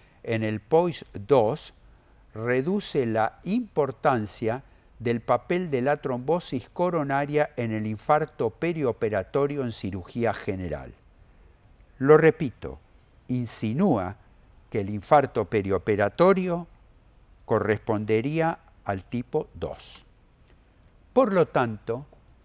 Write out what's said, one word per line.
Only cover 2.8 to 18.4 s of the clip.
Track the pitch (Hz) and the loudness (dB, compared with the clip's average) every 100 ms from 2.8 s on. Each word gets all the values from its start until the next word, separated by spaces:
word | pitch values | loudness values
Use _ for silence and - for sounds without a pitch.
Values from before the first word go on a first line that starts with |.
| - 151 120 | -4 -4 -2
la | 110 110 - - | 0 -2 -4 -6
importancia | 220 233 - 135 - 151 127 107 - 110 123 - _ _ - | -4 -4 -2 -2 0 0 2 -2 -6 -4 -4 -8 _ _ -8
del | 117 120 | -2 -2
papel | - 123 - 175 180 | 0 -2 0 -4 -2
de | 135 | -2
la | 127 147 | 0 -2
trombosis | 139 123 131 170 - 131 - | -2 -6 -2 -2 -2 -8 -8
coronaria | - 180 170 139 139 143 147 147 - | -4 -2 -2 -2 -2 0 0 -2 -2
en | 117 | -4
el | 110 110 | -2 -4
infarto | 107 - 151 156 - 117 | -4 2 2 2 -4 -4
perioperatorio | - 165 170 135 110 113 104 95 143 143 147 | -2 -4 -2 -2 0 -2 -2 -2 0 0 -2
en | 123 | -6
cirugía | 107 101 95 87 120 113 | -6 -8 -8 -8 -4 -2
general. | 104 - 95 90 73 62 - _ _ - _ - _ - _ - - | -2 -6 -6 -6 -8 -10 -20 _ _ -20 _ -20 _ -20 _ -20 -2
Lo | 135 151 | 6 8
repito, | 156 - 143 - - 67 _ _ _ _ - | 8 4 -2 -8 -14 -14 _ _ _ _ -6
insinúa | 127 117 - 113 123 196 117 90 101 - - - - - | -4 -4 -6 -4 0 2 2 -2 -8 -18 -20 -20 -20 -8
que | 113 | -6
el | 98 | -4
infarto | 104 - 151 131 - 101 | -6 4 4 4 -2 0
perioperatorio | 110 95 95 - 101 101 - 180 190 185 175 175 - - - _ - _ - - | 0 0 0 0 2 2 4 4 4 0 -4 -8 -18 -20 -20 _ -20 _ -16 -2
correspondería | 113 101 104 - 107 104 110 123 160 | 0 2 -2 0 -4 0 0 0 -2